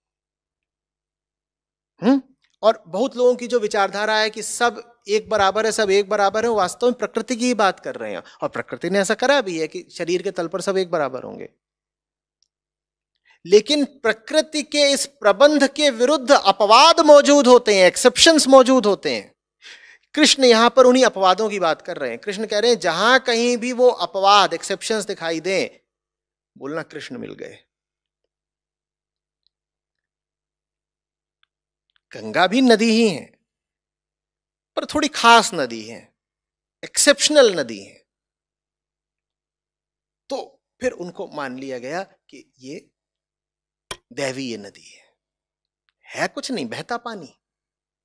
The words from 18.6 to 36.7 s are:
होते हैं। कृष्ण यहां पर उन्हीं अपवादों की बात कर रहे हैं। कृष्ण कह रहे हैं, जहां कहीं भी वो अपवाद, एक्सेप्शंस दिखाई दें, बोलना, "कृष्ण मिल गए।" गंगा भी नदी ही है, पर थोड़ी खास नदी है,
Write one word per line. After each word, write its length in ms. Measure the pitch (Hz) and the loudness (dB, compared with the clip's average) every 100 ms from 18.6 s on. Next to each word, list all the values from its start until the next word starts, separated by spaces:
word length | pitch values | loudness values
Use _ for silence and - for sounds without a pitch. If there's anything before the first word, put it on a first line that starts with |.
| 247 262 208 | 6 2 0
होते 300 | 185 151 117 | -2 -4 -6
हैं। 180 | 98 _ _ _ - - - _ _ | -8 _ _ _ -20 -20 -20 _ _
कृष्ण 300 | - 302 - | 0 2 4
यहां 260 | 254 220 233 | 4 4 4
पर 140 | 262 | 4
उन्हीं 200 | 254 254 | 4 4
अपवादों 460 | 240 196 190 185 214 | 2 2 0 2 -2
की 100 | 202 | -4
बात 220 | 170 151 | -4 -4
कर 140 | - 165 | -8 -10
रहे 140 | 135 | -10
हैं। 80 | 117 | -10
कृष्ण 280 | - 196 220 | -10 -10 -6
कह 120 | 208 | -4
रहे 120 | 226 | -2
हैं, 80 | 233 | -2
जहां 420 | 175 160 214 262 | -2 -2 2 2
कहीं 360 | 254 233 240 240 | 0 -2 -2 -4
भी 160 | 240 | -6
वो 160 | 240 247 | 0 0
अपवाद, 680 | 220 175 196 196 202 180 | 0 -4 -2 2 4 2
एक्सेप्शंस 500 | 165 - 190 - 220 | -2 -8 -10 -6 -6
दिखाई 360 | 190 190 165 165 | -6 -10 -8 -8
दें, 280 | 165 190 131 - _ _ _ _ _ _ _ _ | -6 -4 -6 -10 _ _ _ _ _ _ _ _
बोलना, 240 | 135 160 | -14 -12
"कृष्ण 360 | 151 151 - 123 | -14 -18 -18 -16
मिल 160 | 110 | -16
गए।" 300 | 101 - - _ _ _ _ _ _ _ _ _ _ _ _ _ _ _ _ _ _ _ _ _ _ _ _ _ _ _ _ _ _ _ _ _ _ _ _ _ _ _ _ _ _ _ _ _ | -18 -20 -20 _ _ _ _ _ _ _ _ _ _ _ _ _ _ _ _ _ _ _ _ _ _ _ _ _ _ _ _ _ _ _ _ _ _ _ _ _ _ _ _ _ _ _ _ _
गंगा 340 | - - 143 185 | -16 -8 -2 0
भी 140 | 233 | 2
नदी 300 | 254 220 226 | 2 4 2
ही 180 | 220 226 | 2 0
है, 300 | 151 - _ _ _ _ _ _ _ _ _ _ _ _ _ _ - | -2 -12 _ _ _ _ _ _ _ _ _ _ _ _ _ _ -12
पर 80 | |
थोड़ी 240 | 262 302 311 | -8 -6 -6
खास 420 | - 233 233 - | 0 4 4 4
नदी 340 | 170 131 113 107 | -4 -8 -8 -16
है, 260 | 113 - _ _ _ _ _ _ | -18 -20 _ _ _ _ _ _